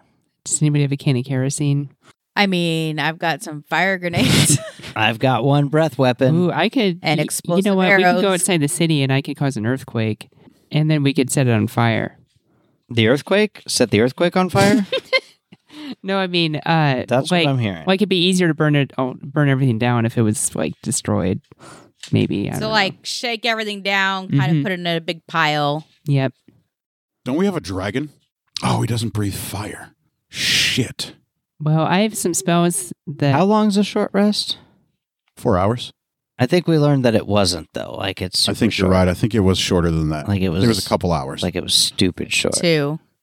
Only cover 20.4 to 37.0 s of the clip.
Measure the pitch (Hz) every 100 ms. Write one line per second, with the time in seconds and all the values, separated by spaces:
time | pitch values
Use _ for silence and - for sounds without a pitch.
20.4 | - - 76 - - - - 101 90 -
21.4 | - - - - - _ - 110 101 -
22.4 | - - 220 214 190 - - - 240 220
23.4 | 240 220 214 202 196 196 190 190 185 139
24.4 | 143 156 170 180 175 165 165 165 - 165
25.4 | 156 151 147 151 - _ 147 139 131 -
26.4 | _ _ _ _ _ _ _ _ 123 151
27.4 | 202 170 87 92 98 117 147 _ _ _
28.4 | _ - 127 117 120 117 113 107 101 92
29.4 | - 98 104 73 - _ _ _ _ -
30.4 | - - - - 120 - - - _ _
31.4 | _ - 151 160 156 180 214 208 180 165
32.4 | - 170 175 165 - - - 147 143 135
33.4 | 196 214 214 202 196 208 202 196 208 208
34.4 | - - - _ _ _ _ _ _ -
35.4 | 127 90 101 127 - - _ _ _ -
36.4 | 127 180 170 156 147 139